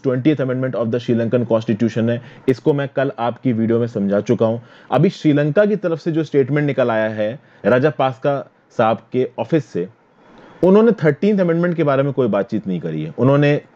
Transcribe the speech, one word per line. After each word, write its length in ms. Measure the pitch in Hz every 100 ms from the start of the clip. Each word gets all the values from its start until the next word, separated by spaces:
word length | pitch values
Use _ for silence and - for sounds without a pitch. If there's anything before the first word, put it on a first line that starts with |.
ट्वेंटिएथ 320 | 135 127 156 147
amendment 400 | 131 127 131 104
of 100 | 113
the 140 | 123
Sri 180 | 120 113
Lankan 280 | 113 123 110
Constitution 640 | 113 110 107 113 117 113
है, 120 | 120 - - -
इसको 240 | 120 156
मैं 160 | 143 139 -
कल 160 | 135 -
आपकी 340 | 117 117 131
वीडियो 260 | 113 113 117
में 80 | 117
समझा 340 | 110 98 101
चुका 240 | 104 113 113
हूँ। 160 | 117 - - -
अभी 180 | 131 170
श्रीलंका 560 | - 156 143 147 175 208
की 100 | 208
तरफ 240 | 180 156
से 120 | 175
जो 120 | 156
स्टेटमेंट 440 | 151 143 127 147 147
निकल 240 | 131 123
आया 180 | 110 110
है 300 | 107 107 143 - _ 101
राजा 240 | 127 156
पाक्सा 600 | - 131 120 147 139 - _ _ -
साहब 240 | 113 113 -
के 160 | 123 127 -
ऑफिस 260 | 107 160 -
से, 220 | 90 95 _ _ _ _ - - -
उन्होंने 280 | 180 208 226
थर्टीन्थ 480 | 220 160 139 202 202
अमेंडमेंट 360 | 175 165 180 165
के 80 |
बारे 200 | 143 135
में 100 | 143
कोई 140 | 135 120
बातचीत 400 | 101 98 107 95
नहीं 120 | 87
करी 240 | 82 80
है। 100 | 80 95
उन्होंने 440 | 131 143 147 147 -